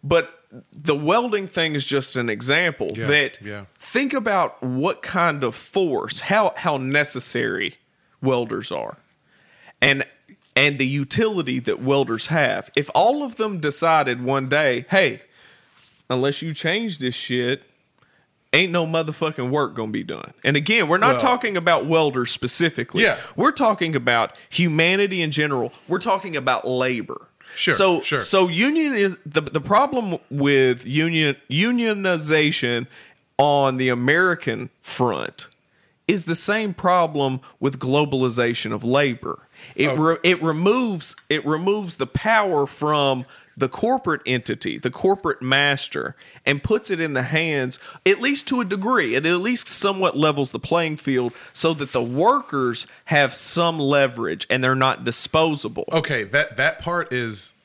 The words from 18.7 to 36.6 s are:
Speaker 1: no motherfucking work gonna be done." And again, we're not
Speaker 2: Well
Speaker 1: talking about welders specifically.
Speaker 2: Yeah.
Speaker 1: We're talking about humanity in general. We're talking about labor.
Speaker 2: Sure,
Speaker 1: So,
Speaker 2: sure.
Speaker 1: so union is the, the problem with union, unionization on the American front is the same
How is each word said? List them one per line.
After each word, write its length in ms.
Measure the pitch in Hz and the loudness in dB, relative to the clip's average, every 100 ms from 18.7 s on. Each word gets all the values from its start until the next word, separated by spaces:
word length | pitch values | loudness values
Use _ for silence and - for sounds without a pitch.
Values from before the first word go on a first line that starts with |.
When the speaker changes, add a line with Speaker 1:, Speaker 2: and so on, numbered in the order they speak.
Speaker 1:
no 140 | 175 160 | 0 0
motherfucking 640 | 165 156 147 160 156 123 | -2 -2 -4 -4 -4 -2
work 240 | 147 139 - | 0 -2 -4
gonna 160 | 110 | -6
be 120 | 110 | -6
done." 300 | - - - - | -8 -10 -12 -4
And 120 | 123 147 | 0 0
again, 300 | 151 226 160 | 2 0 2
we're 100 | 180 | 2
not 160 | 226 | 4
Speaker 2:
Well 60 | 262 | 2
Speaker 1:
talking 340 | 262 247 233 190 | 2 0 0 -2
about 280 | 170 160 139 | 2 2 4
welders 460 | 165 151 127 120 | 2 2 0 -4
specifically. 720 | - 123 - 165 - 120 170 | -4 -2 0 0 -2 -6 0
Speaker 2:
Yeah. 140 | 214 113 - - | 2 0 -6 0
Speaker 1:
We're 160 | 254 | 0
talking 420 | - 233 202 170 147 | 2 0 2 -2 -2
about 400 | 120 117 107 - - | 2 2 0 -4 -8
humanity 720 | - 175 156 165 190 202 185 | 0 2 4 4 4 0 0
in 100 | 160 | -2
general. 400 | 143 151 135 120 - - | -2 0 0 -4 -8 -6
We're 120 | 180 | -4
talking 360 | 233 190 190 151 | 0 -2 -2 -4
about 320 | 127 127 - | 0 -2 0
labor. 600 | 127 127 123 - - - _ - - | -2 0 -2 -6 -12 -16 _ -20 -4
Speaker 2:
Sure, 180 | - | 2
Speaker 1:
So, 280 | - 196 170 | 4 4 2
Speaker 2:
sure. 180 | - 147 | 0 0
Speaker 1:
so 260 | - 196 180 | 2 4 2
union 460 | 165 247 320 302 240 | 2 0 2 0 0
is 220 | 196 180 - | 0 -2 -4
the, 160 | 151 | -4
the 180 | 147 156 | -2 -6
problem 580 | 131 208 277 269 214 175 _ | 2 2 2 -2 -4 -6 _
with 560 | 143 139 139 131 123 120 | 0 4 4 4 2 -2
union, 500 | 143 165 160 156 135 _ | -2 0 0 0 -2 _
unionization 1400 | 135 214 247 226 208 190 170 151 156 151 - 123 120 127 - - _ _ - | 0 2 2 0 0 0 -2 2 2 2 0 -2 -2 -6 -16 -20 _ _ 2
on 400 | 147 143 135 131 | 4 4 2 2
the 120 | 127 | 0
American 800 | 123 123 160 185 170 - 110 123 _ | 0 2 4 2 0 -4 -6 -8 _
front 640 | - - 123 80 53 - - _ _ _ _ _ - | -14 0 0 0 -6 -10 -18 _ _ _ _ _ -2
is 180 | 214 160 | -2 0
the 100 | 165 | -2
same 380 | - 208 | 0 0